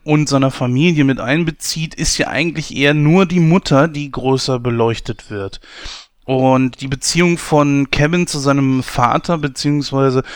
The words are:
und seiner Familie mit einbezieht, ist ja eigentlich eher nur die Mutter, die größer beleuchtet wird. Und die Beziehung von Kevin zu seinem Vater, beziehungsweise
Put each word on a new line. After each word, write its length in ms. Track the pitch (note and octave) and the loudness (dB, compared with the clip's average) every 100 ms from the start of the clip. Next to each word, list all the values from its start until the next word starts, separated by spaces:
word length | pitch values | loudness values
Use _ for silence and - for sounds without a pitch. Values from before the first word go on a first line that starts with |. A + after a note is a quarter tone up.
und 240 | - D3+ D3 | 0 0 2
seiner 220 | C#3 C3+ | 2 0
Familie 540 | - B2 B2+ E3+ D3+ | 0 -2 2 2 4
mit 160 | C3+ B2+ | 2 0
einbezieht, 720 | A#2 D3+ E3 D3+ - D#3+ D#3+ | -2 -2 -2 -6 -8 -6 -8
ist 240 | - E3+ - | -4 -4 -2
ja 80 | - | -2
eigentlich 500 | C3 E3 D3+ - - | -2 -4 -4 -8 0
eher 160 | C#3+ | 2
nur 300 | D3+ D3 F3+ F#3 | 4 4 4 4
die 140 | F3 | 2
Mutter, 460 | D#3+ F3+ - C#3 E3 | 4 2 2 2 2
die 220 | D3 C#3+ | -2 -8
größer 480 | C3 B2+ C3 - B2+ | -6 -2 0 0 -4
beleuchtet 720 | B2 A#2 A#2 A2 - A#2 - | -2 0 0 -2 -6 -12 -12
wird. 300 | G#2 G2 - - - - - - _ | -10 -10 -12 -18 -18 -16 -18 -20 _
Und 580 | - C3 C3 C3 C3 - | -4 0 2 2 0 -4
die 60 | C3+ | -8
Beziehung 500 | C3+ - D#3+ F3 E3+ | -6 -2 2 2 0
von 520 | - D3+ D3 C#3 C3+ | 0 2 2 2 0
Kevin 360 | - D3+ F3 F3 | 0 2 2 -2
zu 120 | D3+ | -2
seinem 440 | C#3 C#3 C3+ C3 | 0 2 2 0
Vater, 560 | B2+ - A#2+ C#3 - E3 | -2 -2 0 0 -2 -2
beziehungsweise 880 | C#3+ - D3 D3 C#3 C3+ C3+ B2+ - | -4 -4 -2 -2 -2 0 0 0 -4